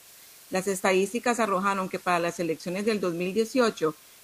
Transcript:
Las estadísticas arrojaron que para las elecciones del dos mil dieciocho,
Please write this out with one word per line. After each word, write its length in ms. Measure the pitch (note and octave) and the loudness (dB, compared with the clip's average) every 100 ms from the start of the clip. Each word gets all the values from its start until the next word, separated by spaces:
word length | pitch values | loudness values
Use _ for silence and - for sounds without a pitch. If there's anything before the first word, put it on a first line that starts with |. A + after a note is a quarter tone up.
| - - - - - | -20 -20 -20 -20 -6
Las 160 | F#3 G3 | -2 -2
estadísticas 720 | F#3 G3 F#3+ G3+ A#3+ B3 A#3+ | 0 2 2 2 0 -2 0
arrojaron 500 | G#3 F#3 G3+ G3 F#3+ | 0 2 0 0 -4
que 100 | F#3 | -4
para 180 | F#3 F3 | 0 2
las 220 | E3+ E3+ | 0 -2
elecciones 460 | E3+ D3+ F3+ F#3 G#3 | -2 -2 -4 -2 0
del 140 | G#3 | 0
dos 140 | F3+ | 0
mil 200 | E3+ F3+ | -2 -2
dieciocho, 600 | G3 A3+ B3+ A3+ - D#3 - - - | 0 0 2 2 2 -2 -2 -16 -20